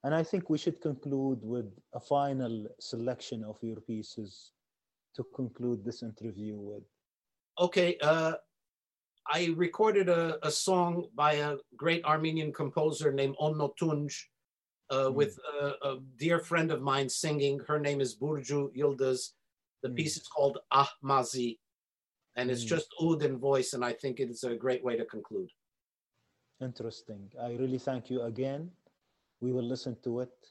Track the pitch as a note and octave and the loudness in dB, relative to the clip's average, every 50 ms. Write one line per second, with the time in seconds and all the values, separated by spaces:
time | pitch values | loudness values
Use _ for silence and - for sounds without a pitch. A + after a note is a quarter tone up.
0 | - C3+ D3+ D#3+ E3 E3 - F#3+ F3 - D#3+ D3+ - F3+ E3 - - D#3 C#3+ B2+ | 0 0 2 2 2 2 0 -2 0 0 0 0 2 -2 -4 -2 -4 -4 -4 -4
1 | - C#3+ C#3 C3+ C3+ C3+ C3 A#2+ G#2 G#2+ A#2 B2 A2+ G#2 F2+ - _ _ - C3+ | -4 -2 -2 0 2 0 0 -2 -2 -4 -4 -4 -4 -6 -10 -18 _ _ -12 -12
2 | - - D3 C#3+ C#3+ C#3+ C#3 C3+ C3 A#2 A2+ A2+ G#2+ G#2+ - _ - - - A2+ | -4 0 0 2 2 0 0 -2 -2 -2 -4 -6 -6 -10 -12 _ -12 -10 -8 -4
3 | A#2 B2 B2 - - - - A2+ A2 G#2+ G#2+ - - A2+ A2+ A2 G#2+ - A2+ A2 | -4 -4 -4 -6 -6 -8 -8 -8 -8 -10 -10 -8 -8 -8 -8 -8 -8 -8 -6 -6
4 | G#2 - - - G#2+ G2 - - - - _ _ _ _ _ _ _ _ _ _ | -6 -10 -10 -12 -12 -12 -12 -20 -20 -20 _ _ _ _ _ _ _ _ _ _
5 | _ _ _ - B2+ - - - C3 A#2 - - A#2+ B2 A#2+ G#2+ G2+ A#2 A2+ - | _ _ _ -10 -10 -10 -6 -6 -6 -6 -6 -6 -4 -2 -2 -2 -4 -8 -8 -8
6 | - A2+ G#2 - A2+ A#2 G2+ G2 G#2 G#2+ G#2 G#2 G2+ G2+ G#2 G#2 G#2 _ _ _ | -10 -10 -10 -10 -10 -10 -10 -8 -8 -8 -8 -8 -10 -10 -12 -12 -14 _ _ _
7 | _ _ _ _ _ _ _ _ _ _ _ - F3+ F3 F3 F#3+ F3+ F3 F3 - | _ _ _ _ _ _ _ _ _ _ _ 2 2 2 4 4 4 4 2 2
8 | D3 D3+ D#3+ E3 D#3+ D#3+ - - - _ _ _ _ _ _ _ _ _ _ _ | 4 4 4 6 4 2 0 -2 -8 _ _ _ _ _ _ _ _ _ _ _
9 | _ _ _ _ _ - D3 E3 F3+ E3+ E3 D#3+ F3 E3+ - - G#3+ A3 G#3 G3+ | _ _ _ _ _ 0 2 2 2 2 2 2 2 0 4 4 4 6 6 6
10 | F#3+ F3 F3 E3+ E3 E3 D#3+ D3+ - D#3 D3+ - - - F#3+ F3+ F3 F3 E3+ E3+ | 6 6 6 4 4 2 0 0 -2 -2 0 0 2 4 4 4 4 4 2 0
11 | F3 - - - D3 D3+ D3+ D3 D3 D3 D3 C#3 - _ - A#2 D#3 E3 E3 E3+ | -2 -4 -2 2 4 4 4 4 2 0 -2 -4 -6 _ -14 -2 2 2 2 2
12 | E3+ D3 D3+ D#3 D#3 D#3+ D#3+ D#3+ D#3 D3+ C#3+ - D3 C3+ - - D3+ D#3 D3+ - | 4 2 2 2 2 0 0 0 -2 -2 -2 -4 -4 -2 0 2 2 2 2 2
13 | D3+ D3 C3+ C#3 C#3 C3+ C#3 - D3+ D3+ D#3 D3+ D3 C#3 - - F3 D#3+ D3+ D3 | 2 2 2 4 2 0 0 2 0 0 2 2 0 -2 0 0 0 0 2 0
14 | D3 C#3+ - - - _ _ _ _ _ _ _ _ _ _ _ _ _ C3+ C3 | -2 -4 -6 -8 -12 _ _ _ _ _ _ _ _ _ _ _ _ _ 0 2
15 | C3+ C3+ C3+ C#3 D3 C#3 - - - D#3 D3 D3 C#3+ C#3+ C#3 - - C#3 C3+ C3 | 4 4 4 4 2 2 2 -8 -10 -6 -4 -2 -2 -2 -2 -2 -2 -4 -4 -4
16 | C3+ C3+ C3 A#2 D3+ E3 E3+ E3 D#3+ - E3+ E3+ D#3+ E3 D#3 C3 C3 C#3 C3+ C#3 | -8 -16 -12 -2 2 2 2 2 2 2 2 2 4 2 2 0 2 2 2 2
17 | C#3 B2+ - - - D#3+ D3+ D3 C#3 C#3+ C#3 C#3 - - D3+ D3+ D3 C#3+ C#3+ C#3+ | 2 0 -2 -2 0 0 2 2 2 2 2 0 -2 -2 0 0 2 0 0 0
18 | C3+ B2 - - C3 D3 D#3 D3 C3 A#2+ C#3+ C#3+ C#3+ C#3 - B2+ D3 D3+ C#3 B2 | 0 -2 -2 -4 -4 -2 -2 -4 -4 -2 0 0 0 -2 -2 0 2 2 2 2
19 | C3 C3 C3 B2+ - - - _ _ _ _ _ _ _ _ _ - C3 B2 A#2+ | 2 2 2 0 -2 -8 -12 _ _ _ _ _ _ _ _ _ -6 -6 -2 -2
20 | D#3+ D#3 - - - - - D3+ C#3 C#3 C#3 - - _ B2+ C3+ C#3 C3+ - _ | -2 -2 -2 -6 -8 -8 0 2 2 2 2 0 -4 _ 4 4 4 4 2 _
21 | - C3+ C#3 C3+ B2+ A#2+ - C3 B2 A#2+ A2+ _ _ _ _ _ _ _ _ _ | -2 2 2 2 2 0 -2 -2 -2 -2 -4 _ _ _ _ _ _ _ _ _
22 | _ _ _ _ _ _ _ B2 B2+ B2 B2+ A#2+ A#2 A2 - D#3+ - - - - | _ _ _ _ _ _ _ -4 -2 0 0 -2 0 0 0 -2 -2 -4 -4 0
23 | E3 E3 E3 D3+ C#3 C#3 C3 B2+ B2 C#3 C#3 C3+ B2+ - - B2 B2 B2 A#2+ - | 2 2 2 2 0 -2 -2 0 0 2 2 2 2 0 -2 -2 -2 -4 -4 -4
24 | - C#3 B2+ A#2 C3+ A#2+ A#2+ A#2 - B2 A#2+ A2+ A#2 C3 B2+ B2+ B2+ B2+ A#2 A2+ | -4 -6 -2 -2 -4 -4 -4 -6 -4 -4 -4 -2 0 0 0 0 0 -2 -2 -2
25 | A#2 - - A2 G2+ - A2 G2+ F#2 F2 _ _ _ _ _ _ _ _ _ _ | -4 -4 -8 -12 -12 -6 -6 -6 -6 -6 _ _ _ _ _ _ _ _ _ _
26 | _ _ _ _ _ _ _ _ _ _ _ _ C3 B2+ A#2 - A2+ A2+ A2 - | _ _ _ _ _ _ _ _ _ _ _ _ -10 -8 -8 -6 -8 -8 -8 -10
27 | - - A2+ G2+ G2 G2 - - A#2+ A#2+ A#2+ A#2+ C3 C3 B2+ B2+ B2+ - C3 B2+ | -16 -16 -16 -14 -16 -18 -12 -8 -8 -6 -4 -2 -2 0 0 -2 -2 -2 -4 -4
28 | A#2 - B2+ B2+ A#2 A#2 A2 A2 C3 C3+ C3+ D3 D#3+ F3 - _ _ _ _ _ | -6 -4 -4 -4 -4 -4 -4 -2 -2 -2 -2 -6 -8 -12 -14 _ _ _ _ _
29 | _ _ _ _ _ _ _ _ - B2+ B2+ B2+ A#2+ A#2+ C3 B2 - C3+ A#2+ A2+ | _ _ _ _ _ _ _ _ -4 -2 0 0 -2 -2 -4 -6 -6 -8 -8 -6
30 | _ B2+ A#2 A#2+ B2+ B2 - _ _ _ | _ -4 -2 -2 -4 -6 -10 _ _ _